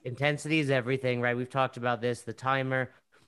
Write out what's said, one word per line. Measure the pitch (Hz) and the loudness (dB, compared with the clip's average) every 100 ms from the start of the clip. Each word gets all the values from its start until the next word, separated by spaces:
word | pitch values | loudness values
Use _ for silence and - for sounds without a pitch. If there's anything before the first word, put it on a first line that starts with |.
intensity | 127 120 143 147 151 160 | -10 -2 0 0 0 2
is | 139 | 4
everything, | 135 120 131 131 123 | 2 2 0 0 0
right? | 120 120 | 0 0
We've | 123 | -2
talked | 135 131 - | 0 0 0
about | 123 117 | -2 0
this, | 120 117 | -2 -4
the | - | -6
timer. | 110 131 135 131 131 123 - _ _ | -6 0 0 2 0 -2 -8 _ _